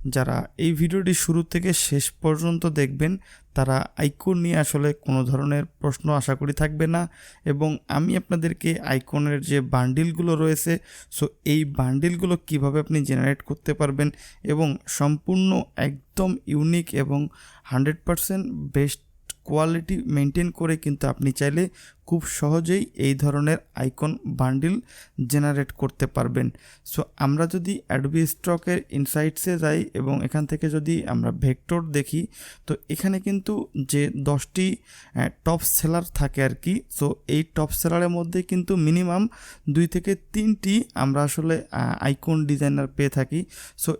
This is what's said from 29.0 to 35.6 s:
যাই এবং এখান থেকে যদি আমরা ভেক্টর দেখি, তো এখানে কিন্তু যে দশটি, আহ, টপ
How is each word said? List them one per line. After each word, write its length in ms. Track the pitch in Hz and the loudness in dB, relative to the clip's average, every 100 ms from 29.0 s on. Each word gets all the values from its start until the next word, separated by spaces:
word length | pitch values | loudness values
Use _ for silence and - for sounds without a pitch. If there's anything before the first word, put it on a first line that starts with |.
| 135 151 156 156 185 175 | -2 0 0 -2 -2 0
যাই 280 | 156 160 - | 2 0 -2
এবং 320 | - 135 139 139 | -4 -2 0 0
এখান 200 | 156 151 | -2 -2
থেকে 240 | 156 156 | -2 0
যদি 380 | 156 147 135 - | 0 0 -2 0
আমরা 240 | 120 117 | 0 0
ভেক্টর 500 | 117 135 127 - 170 | 2 0 0 -2 -2
দেখি, 460 | 165 143 - 156 196 - - - - | 0 -2 -2 -4 -4 -10 -20 -12 -8
তো 80 | 147 - | -8 -6
এখানে 300 | 156 190 190 | -2 0 0
কিন্তু 480 | 196 196 190 208 - - 131 | -2 -2 -2 -4 -4 -6 -2
যে 200 | 143 147 139 | 0 0 -2
দশটি, 600 | 139 143 - 190 185 - - - - 123 | 0 -2 -2 -2 -2 -2 -10 -20 -8 -2
আহ, 140 | - - 165 | -2 -2 -2
টপ 160 | 170 | 0